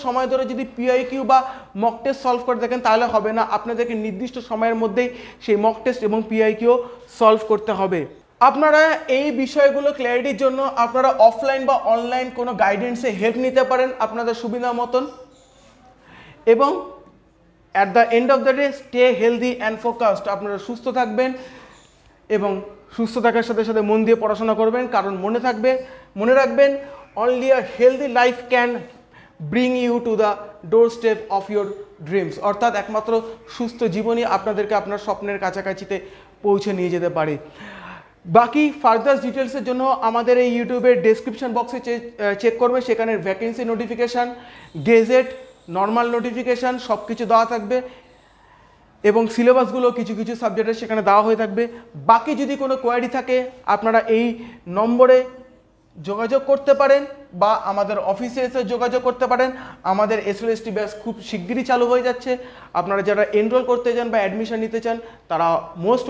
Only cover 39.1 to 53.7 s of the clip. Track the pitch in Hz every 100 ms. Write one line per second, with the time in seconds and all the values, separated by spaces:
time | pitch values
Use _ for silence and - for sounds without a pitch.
39.1 | 269 247 269 247 269 214 247 262 262 220
40.1 | 233 233 247 247 240 240 247 247 247 220
41.1 | 220 262 214 262 233 240 262 240 233 233
42.1 | - 208 202 226 226 247 254 247 220 226
43.1 | 208 180 190 226 233 233 220 233 233 233
44.1 | 240 240 240 - - - 160 143 226 226
45.1 | 254 254 - - - - 175 202 233 233
46.1 | 233 247 233 247 240 247 247 247 208 -
47.1 | 226 220 226 226 233 202 254 254 - _
48.1 | _ _ _ _ _ _ _ _ _ 208
49.1 | 220 220 233 240 254 226 247 247 247 208
50.1 | 208 214 233 233 190 220 220 226 220 196
51.1 | 202 214 220 214 196 233 - - 147 139
52.1 | 226 302 254 277 277 269 262 240 247 247
53.1 | 262 254 254 254 - -